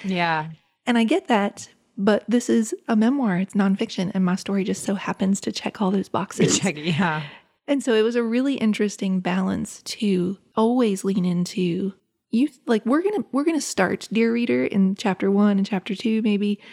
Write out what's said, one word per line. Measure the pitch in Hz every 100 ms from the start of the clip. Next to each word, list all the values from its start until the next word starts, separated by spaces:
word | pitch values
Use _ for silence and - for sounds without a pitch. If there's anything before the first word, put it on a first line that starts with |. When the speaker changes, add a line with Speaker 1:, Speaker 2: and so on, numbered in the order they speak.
Speaker 1:
Yeah. | 196 180 170 160 160 160 _ _ -
Speaker 2:
And | 233
I |
get | 226 349 -
that, | 226 202 - - _ _ -
but | 196 202 -
this | 240 -
is | 233 220 381 -
a | 220
memoir. | 220 285 233 175
It's | 190
nonfiction. | 202 196 196 233 - 190
And | 196
my | 180
story | 185 - 196
just | 185 196
so | -
happens | 196 - 190 190 196
to | -
check | - - -
all | 190
those | 196 -
boxes. | - 196 - - -
Speaker 1:
<laughs> |
Check, | 185 151
yeah. | 160 156 180 156 147 - _ _ -
Speaker 2:
And | 277
so | 262
it | 220
was | 220 240
a |
really | 233 233 277
interesting | 269 220 208 208 - 190 185
balance | 180 185 190 190 220 -
to | - - 208 185 180 196 _ -
always | 226 247 233 190
lean | 190 196 180
into, | 175 175 - 180 175 196 - _ _ -
you, | 226 294 - -
like, | 220 220
we're | 294
gonna, | 392 415 -
we're | 262
gonna | 311 320
start, | - - 190 196 -
dear | 208 226
reader, | 233 240 247
in | 254 202 190 196
chapter | 208 180 196
one | 202 208 196
and | 196
chapter | 190 -
two, | 190 226 220
maybe | 214 202 208 202 -